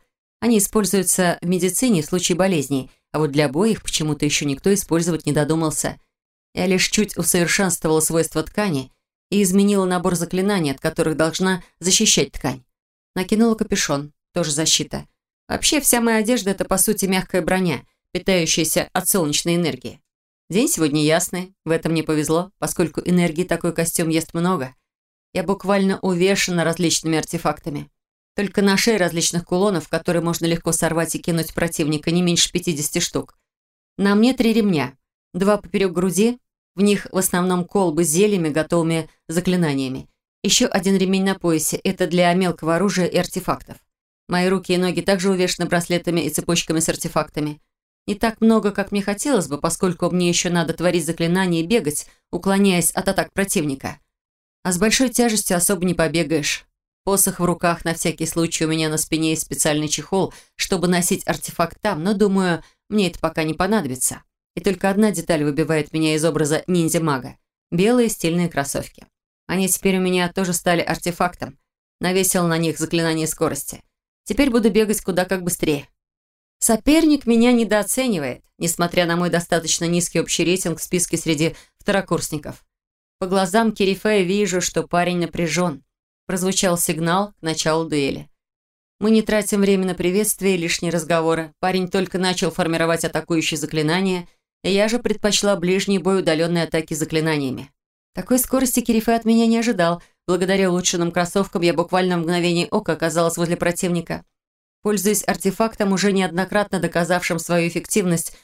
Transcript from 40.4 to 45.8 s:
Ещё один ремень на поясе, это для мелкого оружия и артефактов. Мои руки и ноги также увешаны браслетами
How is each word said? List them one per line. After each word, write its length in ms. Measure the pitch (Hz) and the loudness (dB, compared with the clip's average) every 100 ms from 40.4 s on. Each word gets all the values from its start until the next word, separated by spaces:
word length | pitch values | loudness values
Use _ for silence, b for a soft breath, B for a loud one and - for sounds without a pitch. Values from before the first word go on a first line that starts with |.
Ещё 240 | 208 - 247 | 0 2 2
один 300 | 196 190 190 | 0 2 2
ремень 260 | 190 190 | 2 2
на 120 | 190 190 | 0 0
поясе, 420 | 170 160 - 160 | 0 0 0 -2
это 280 | 196 190 180 | -2 -2 0
для 260 | 175 175 | 2 4
мелкого 420 | 175 180 170 160 165 | 4 0 -2 -2 0
оружия 320 | 196 180 175 | 0 0 0
и 100 | 175 | 0
артефактов. 600 | 175 185 175 139 - - _ _ _ _ - | -2 -6 -4 -6 -6 -20 _ _ _ _ -4
Мои 180 | 180 180 | 0 2
руки 260 | 190 185 | 0 0
и 40 | 180 | 0
ноги 240 | 185 147 | 2 0
также 280 | - 190 196 | 0 0 2
увешаны 380 | 185 180 - 175 | 2 0 0 -2
браслетами 540 | 175 | -2